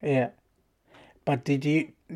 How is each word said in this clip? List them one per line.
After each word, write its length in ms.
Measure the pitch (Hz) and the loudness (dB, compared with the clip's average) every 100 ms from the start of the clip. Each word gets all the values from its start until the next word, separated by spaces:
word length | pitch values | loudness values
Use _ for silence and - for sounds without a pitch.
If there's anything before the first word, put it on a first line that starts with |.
Yeah. 280 | 151 135 123 - _ _ _ _ _ - - _ | 0 0 0 -6 _ _ _ _ _ -20 -20 _
But 200 | - 135 | -2 -2
did 200 | 139 139 | 0 0
you, 280 | 147 156 - - - | 2 0 0 -10 -14